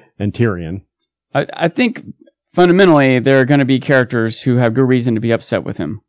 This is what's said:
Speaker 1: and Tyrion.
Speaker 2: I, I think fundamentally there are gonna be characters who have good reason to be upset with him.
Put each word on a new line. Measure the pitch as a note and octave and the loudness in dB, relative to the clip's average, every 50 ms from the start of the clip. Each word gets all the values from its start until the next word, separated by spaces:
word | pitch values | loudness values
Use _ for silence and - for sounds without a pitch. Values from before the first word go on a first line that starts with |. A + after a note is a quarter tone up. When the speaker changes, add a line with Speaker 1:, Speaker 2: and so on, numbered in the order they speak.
| _ _ _ - | _ _ _ -6
Speaker 1:
and | G2+ G#2 | -6 -6
Tyrion. | - - A#2+ A2+ F#2 F2 E2+ D#2+ F#2 G2+ - _ _ _ _ _ _ _ _ _ - | -2 -2 -2 -2 -2 -4 -8 -10 -10 -12 -14 _ _ _ _ _ _ _ _ _ -6
Speaker 2:
I, | C#3 D3 - | -6 -6 -6
I | - - E3+ E3+ | -6 -6 -4 -4
think | - - B3 A3+ - - - - - - _ _ _ _ _ _ _ | -2 -2 -4 -4 -4 -8 -14 -18 -20 -20 _ _ _ _ _ _ _
fundamentally | F3 F3+ F3+ E3+ F#3 G3 F3+ D#3 C#3+ C#3 C3 B2+ B2+ | 2 2 4 4 4 6 6 6 4 4 4 2 2
there | A#2 C3+ C3+ C3+ | 2 2 2 2
are | B2+ | 4
gonna | B2+ D3 C#3+ C3+ | 2 2 2 2
be | B2+ C3+ B2 | 2 0 -2
characters | - - C#3 C3 B2 - B2 A#2 A2+ A2+ A2+ - | 0 0 2 2 2 0 -2 -2 -2 -4 -6 -4
who | - C3 A#2+ | -2 -2 0
have | B2 A#2+ A#2 | 2 0 0
good | A2+ C3 C3+ B2 | 0 0 2 2
reason | C3 B2 A#2 B2+ A2+ | 2 0 0 0 -2
to | G#2+ | -2
be | G#2+ A#2 | 0 -2
upset | A2+ A2+ - - A#2+ F2+ - | -2 -2 -2 -4 -4 -4 -4
with | - - | -6 -8
him. | - E2+ D2 - G2+ - | -8 -8 -8 -10 -12 -16